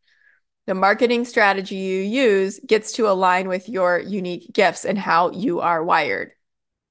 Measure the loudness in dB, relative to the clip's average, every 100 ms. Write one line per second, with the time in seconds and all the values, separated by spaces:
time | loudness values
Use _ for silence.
0 | _ _ _ _ _ _ -6 0 2 4
1 | 2 0 -2 2 2 2 -4 -6 -4 -4
2 | -2 0 2 2 0 -4 -2 -2 -2 -2
3 | 0 2 2 2 0 -6 -6 -2 0 0
4 | -2 -6 -6 -8 -4 2 2 0 -4 -4
5 | 0 2 2 -2 -4 -2 0 0 0 0
6 | 0 -4 -6 _ _ _ _ _ _